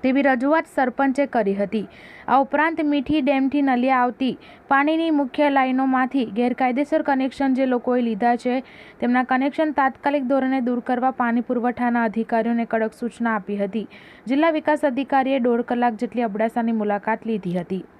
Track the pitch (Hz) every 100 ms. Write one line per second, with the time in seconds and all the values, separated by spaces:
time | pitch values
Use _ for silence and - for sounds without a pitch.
0 | 262 262 277 254 269 320 320 - 262 240
1 | 277 262 277 240 196 196 202 220 - -
2 | - - - 254 277 294 320 320 302 285
3 | 262 302 269 269 269 285 277 247 262 254
4 | 247 240 262 - - - - 269 285 320
5 | 330 294 277 - 294 277 262 254 269 262
6 | 254 277 220 196 247 254 254 247 285 311
7 | 302 262 262 - 269 262 262 247 247 247
8 | 233 214 240 240 247 254 254 - - -
9 | 240 247 254 254 277 285 311 285 269 254
10 | 285 285 254 269 262 269 240 247 247 247
11 | 254 262 233 233 220 247 240 240 240 240
12 | 226 226 226 226 226 233 226 226 220 -
13 | 233 - 233 220 196 202 202 220 196 -
14 | - - - 269 330 311 302 302 294 247
15 | 269 277 269 269 247 233 240 240 240 214
16 | 240 233 233 202 226 233 233 226 208 202
17 | 214 220 220 220 185 175 170 185 -